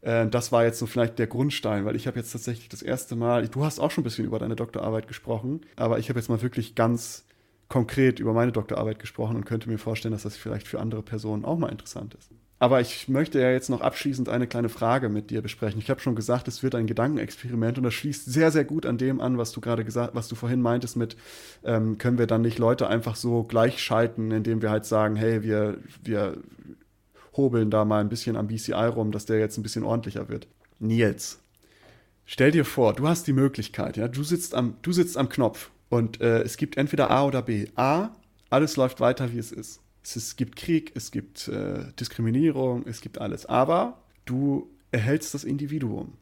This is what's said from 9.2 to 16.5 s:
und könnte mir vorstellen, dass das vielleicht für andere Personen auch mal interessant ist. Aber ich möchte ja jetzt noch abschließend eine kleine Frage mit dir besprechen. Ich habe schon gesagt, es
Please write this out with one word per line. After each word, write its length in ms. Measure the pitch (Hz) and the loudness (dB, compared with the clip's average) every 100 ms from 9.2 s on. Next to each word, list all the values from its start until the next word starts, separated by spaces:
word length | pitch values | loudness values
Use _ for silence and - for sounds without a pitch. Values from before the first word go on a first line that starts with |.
| 113 113 | -4 -2
und 100 | 107 | -4
könnte 240 | 117 117 | -4 -4
mir 80 | 110 | -6
vorstellen, 360 | - 110 113 | -4 -4 -4
dass 100 | 107 | -4
das 120 | 107 - | -6 -10
vielleicht 320 | - 107 - | -8 -8 -6
für 120 | - | -6
andere 240 | 110 107 | -4 -6
Personen 420 | 107 110 107 107 107 | -6 -6 -4 -4 -2
auch 140 | 165 | -2
mal 100 | 151 | -2
interessant 460 | 110 - - 104 - | -4 -12 -12 -12 -16
ist. 160 | _ - _ _ | _ -20 _ _
Aber 220 | 123 131 | 6 6
ich 300 | 120 - - | 4 -4 -2
möchte 320 | 135 160 143 | 0 2 4
ja 100 | 127 | 4
jetzt 180 | 127 - | 4 2
noch 120 | 123 | 0
abschließend 480 | - - 143 131 123 | 0 0 -4 -2 -2
eine 180 | 120 123 | 0 -2
kleine 220 | 120 117 | 0 -2
Frage 400 | 110 113 131 123 | 0 2 2 2
mit 200 | 104 104 | -2 -2
dir 120 | 117 | -6
besprechen. 360 | 104 - 110 101 | -6 -4 -4 -4
Ich 120 | 107 | -2
habe 100 | 135 | -2
schon 160 | - 117 | 0 -2
gesagt, 320 | 104 123 | 0 0
es 160 | 127 | -2